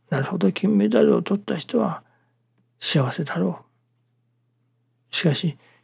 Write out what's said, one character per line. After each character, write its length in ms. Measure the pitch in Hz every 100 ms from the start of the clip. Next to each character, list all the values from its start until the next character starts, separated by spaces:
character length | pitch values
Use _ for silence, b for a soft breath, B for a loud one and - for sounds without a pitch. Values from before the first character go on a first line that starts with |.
| _
な 120 | 160
る 40 |
ほ 140 | 139 180
ど、 120 | 190
金 260 | 190 190 208
メ 120 | 214
ダ 140 | 226
ル 120 | 220 -
を 60 |
取 160 | 170 202
っ 40 |
た 140 | - 170
人 220 | - 240
は 240 | - 160 - _ _ _ _ _ _ _
幸 300 | - 156 127
せ 120 | -
だ 140 | 147 170
ろ 220 | 185 165 - _ _ _ _ _ _ _ _ _ _ _ _ _ _
う。 40 |
し 80 | -
か 120 | 170
し、 240 | 131 175 - b b